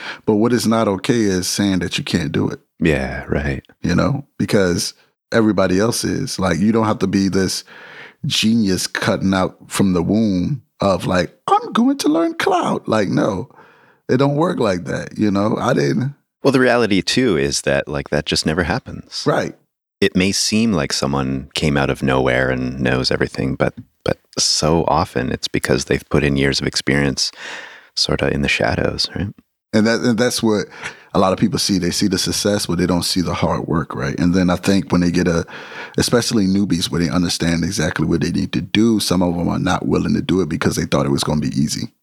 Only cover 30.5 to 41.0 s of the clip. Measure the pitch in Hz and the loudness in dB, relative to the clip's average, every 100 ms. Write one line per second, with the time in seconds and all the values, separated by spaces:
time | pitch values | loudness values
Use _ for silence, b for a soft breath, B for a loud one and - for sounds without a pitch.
30.5 | 104 - B B B B 87 95 92 107 | 0 -4 B B B B 0 2 2 0
31.5 | 87 - 95 87 - 104 95 - - 101 | 0 0 0 0 0 0 0 -2 -2 0
32.5 | 104 - 87 90 87 - 92 85 87 82 | -2 -2 -2 0 0 0 -2 -2 0 -2
33.5 | 82 - 80 - - 69 - 87 95 90 | -2 -2 -4 -4 -6 -4 0 2 2 2
34.5 | 87 - 98 - 90 87 85 90 82 - | 0 2 0 2 0 2 2 2 0 -2
35.5 | B B B B - - 120 - 113 95 | B B B B -2 2 2 2 0 2
36.5 | 98 95 87 - 82 85 92 87 - 85 | 2 2 -2 -2 0 0 0 0 0 0
37.5 | 82 82 104 - - 82 85 85 82 - | 0 -2 -2 -2 0 0 0 0 -2 -2
38.5 | - - 104 117 104 - 90 87 87 85 | -4 -4 0 2 2 0 0 0 0 -2
39.5 | 87 90 87 - 87 87 87 - 92 78 | -2 -2 -2 0 0 0 -2 0 0 0
40.5 | 76 - 78 - 71 | -2 -2 -2 0 0